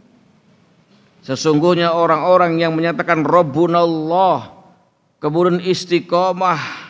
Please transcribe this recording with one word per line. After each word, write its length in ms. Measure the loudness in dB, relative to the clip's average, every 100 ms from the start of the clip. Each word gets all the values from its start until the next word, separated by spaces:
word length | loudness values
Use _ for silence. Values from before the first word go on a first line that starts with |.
| _ _ _ _ _ _ _ _ _ _ _ _ -10
sesungguhnya 640 | -4 0 2 2 2 0
orang-orang 720 | 0 0 0 2 2 2 0
yang 160 | -2 0
menyatakan 480 | -2 -2 -2 0 2
Rabbunallah, 1300 | 2 2 0 0 2 0 -2 -2 2 2 0 -4 -20 -20 _ _ _ _ _
kemudian 400 | -4 0 2 0
istiqomah 1040 | -2 -4 -2 -4 0 -2 0 0 -2 -2 -6 -14 -18